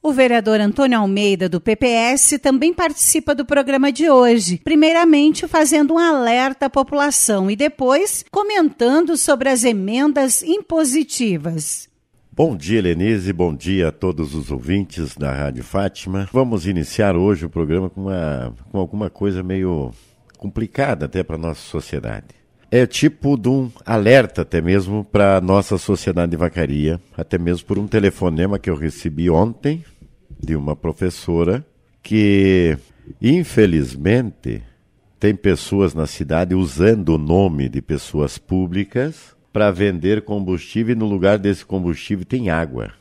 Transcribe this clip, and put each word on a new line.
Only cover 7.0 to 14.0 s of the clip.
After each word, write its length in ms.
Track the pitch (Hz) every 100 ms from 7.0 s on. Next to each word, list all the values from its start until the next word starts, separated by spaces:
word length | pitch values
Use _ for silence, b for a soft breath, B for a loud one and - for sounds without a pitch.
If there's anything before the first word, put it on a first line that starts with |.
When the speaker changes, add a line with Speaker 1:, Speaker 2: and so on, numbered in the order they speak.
| 285 269 - 202 190
Speaker 1:
e 40 | 208
depois 720 | 285 - 254 285 403 - -
comentando 840 | 392 415 415 311 - 233 285 339 233
sobre 320 | - 233 262
as 160 | 254
emendas 800 | 247 214 190 233 294 285 269 -
impositivas. 1500 | - 392 - 330 294 277 302 - 233 170 151 165 151 - - _ _ _ _
Speaker 2:
Bom 260 | - 160 98
dia, 240 | 76 110
Lenise, 500 | 90 85 101 110 90
bom 220 | 85 87
dia 360 | 73 90 95 82
a 20 |
todos 420 | -